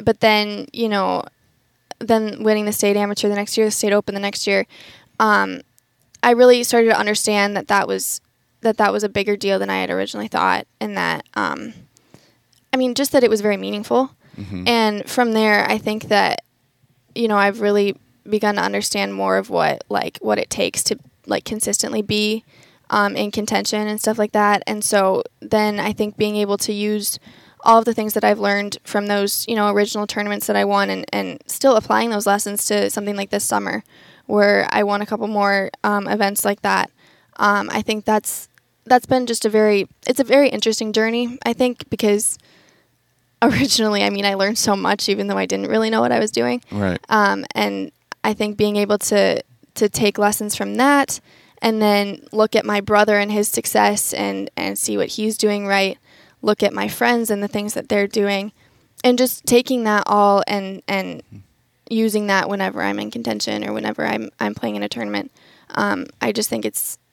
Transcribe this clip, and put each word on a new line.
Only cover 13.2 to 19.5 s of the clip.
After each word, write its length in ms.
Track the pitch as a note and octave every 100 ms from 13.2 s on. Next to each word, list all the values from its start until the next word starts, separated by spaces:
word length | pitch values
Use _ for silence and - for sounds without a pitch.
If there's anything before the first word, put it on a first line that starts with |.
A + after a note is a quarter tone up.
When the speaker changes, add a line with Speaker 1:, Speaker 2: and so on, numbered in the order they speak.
Speaker 1:
it 60 | A#3+
was 100 | G#3+
very 160 | G#3 G3
meaningful. 560 | F#3+ G#3 - A#3+ C4 _ _ -
Speaker 2:
Mm-hmm. 300 | G2 G2 -
Speaker 1:
And 420 | A#3 A3 G#3 -
from 220 | - A#3+
there, 320 | A3 A3 G#3 -
I 80 | G#3+
think 320 | G#3+ G#3+ -
that, 320 | G#3 F#3+ - - _ _ _ _ _ _ -
you 140 | A3+
know, 80 | G#3
I've 240 | G3+ G#3+
really 340 | G#3 G#3 G3+ - _ _ -
begun 260 | G#3 G#3 G3+
to 60 |
understand 520 | F#3+ G3+ G#3 G#3 G3
more 240 | G3 G3 F#3+
of 120 |
what, 360 | G3